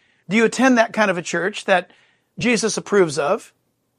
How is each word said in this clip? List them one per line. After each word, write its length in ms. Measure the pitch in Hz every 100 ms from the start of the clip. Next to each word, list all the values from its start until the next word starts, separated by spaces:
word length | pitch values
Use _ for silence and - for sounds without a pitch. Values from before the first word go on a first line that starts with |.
| _ _ -
do 80 | 214
you 80 | 226
attend 320 | - 262 240
that 160 | 220
kind 180 | 208 208
of 60 | 180
a 40 |
church 440 | 160 170 180 - -
that 260 | 180 185 _ _ _ _ -
Jesus 380 | 233 220 220 -
approves 420 | - 208 208 143
of? 340 | 147 220 - _ _ _ _